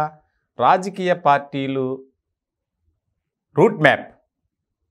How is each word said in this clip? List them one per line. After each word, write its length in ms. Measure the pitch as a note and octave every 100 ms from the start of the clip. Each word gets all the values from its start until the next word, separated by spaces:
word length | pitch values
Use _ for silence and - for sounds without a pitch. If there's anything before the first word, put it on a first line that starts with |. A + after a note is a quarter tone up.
| D3+ - _ _ _ -
రాజకీయ 540 | B2+ F#3 F#3+ F#3+ F3+
పార్టీలు 880 | - C#3+ C#3+ C#3 C#3 C3+ C3+ C3 C3 - _ _ _ _ _ _ _ _ _ _ _ _ _ _ -
రూట్ 220 | G#3+ G#3
మ్యాప్ 320 | D3 A2 - _ _ _ _ _ _ _ _